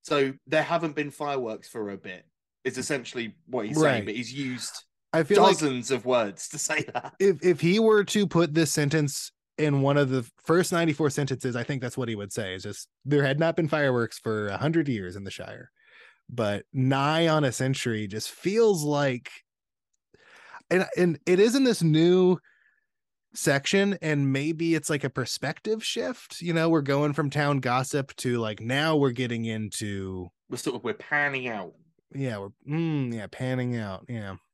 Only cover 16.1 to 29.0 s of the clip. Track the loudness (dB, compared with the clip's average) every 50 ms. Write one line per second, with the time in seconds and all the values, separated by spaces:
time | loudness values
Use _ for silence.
16.1 | _ _ _ -10 -4 -2 0 0 0 -4 -6 _ -4 0 0 2 2 2 2 2
17.1 | 2 2 4 4 4 4 2 0 0 0 -2 -2 -2 -2 -2 -4 -2 -4 -4 -6
18.1 | -8 -8 -8 -10 -12 -6 -4 -2 2 4 4 4 4 2 0 0 0 2 0 0
19.1 | -2 -4 _ -14 -20 -20 _ _ _ _ _ _ _ _ _ _ _ _ _ _
20.1 | _ _ _ _ -20 -20 -20 -20 -20 -20 _ _ 0 0 0 0 0 2 2 2
21.1 | 2 0 _ 2 4 6 6 4 4 4 4 4 2 4 4 4 6 6 6 6
22.1 | 6 6 6 4 4 2 _ _ _ _ _ _ _ _ _ _ _ _ _ _
23.1 | _ _ _ _ -10 -2 0 2 2 2 0 2 2 2 2 2 -2 -2 -2 -2
24.1 | 0 2 2 2 0 0 0 -2 -2 -2 0 0 0 0 0 -2 -2 -2 -2 -4
25.1 | _ -4 -6 -6 -6 -6 -6 -6 -8 -6 _ -4 -4 -4 -4 -6 -4 -4 -4 -6
26.1 | -8 -10 -14 -18 -16 -8 -4 -2 0 2 4 4 4 2 2 2 2 2 2 0
27.1 | 0 0 -2 0 0 0 2 2 0 0 0 0 0 0 0 0 -2 -4 -4 -4
28.1 | -10 -6 -4 -2 -2 -2 -2 -4 -6 -8 -6 -2 0 0 2 2 4 4